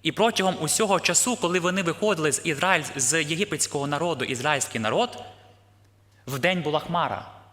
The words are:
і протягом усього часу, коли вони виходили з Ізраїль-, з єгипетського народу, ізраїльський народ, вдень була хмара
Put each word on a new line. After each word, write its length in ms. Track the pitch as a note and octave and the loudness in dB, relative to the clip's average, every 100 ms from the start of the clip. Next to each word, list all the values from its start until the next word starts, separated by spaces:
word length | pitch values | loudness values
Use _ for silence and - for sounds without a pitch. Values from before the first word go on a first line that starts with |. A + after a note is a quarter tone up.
і 100 | E3 | -2
протягом 440 | D3+ A3+ A3+ F#3+ F3 | 2 2 4 0 0
усього 400 | D#3 - G#3+ F#3 | -2 0 2 2
часу, 360 | - E3+ B3+ A#3+ | 2 2 2 0
коли 240 | F3 F3+ | 0 2
вони 220 | F3 F#3 | 0 0
виходили 500 | F3 - G#3+ F3 D#3 | 0 0 0 2 2
з 80 | - | 0
Ізраїль-, 480 | E3 D3 F3+ F3 C#3 C#3 | -2 0 2 2 0 -2
з 260 | B2+ D#3+ | 0 2
єгипетського 640 | D3+ E3 G3+ D3+ - C#3+ C#3+ | 0 -2 -2 -2 -2 -2 -2
народу, 380 | D3 F3 C#3+ | 0 -2 -2
ізраїльський 560 | - B2 C#3+ C#3+ - A#2+ | -2 -2 0 0 -2 -2
народ, 440 | G#2+ D3+ A#3+ - - - - - _ _ - _ _ _ - | 0 0 -2 -4 -16 -20 -20 -20 _ _ -20 _ _ _ -10
вдень 360 | C3+ E3+ F#3 | -2 0 0
була 180 | D3+ D3+ | 0 -2
хмара 500 | - E3+ D3 G2+ - - - | -2 -2 -2 -4 -10 -20 -20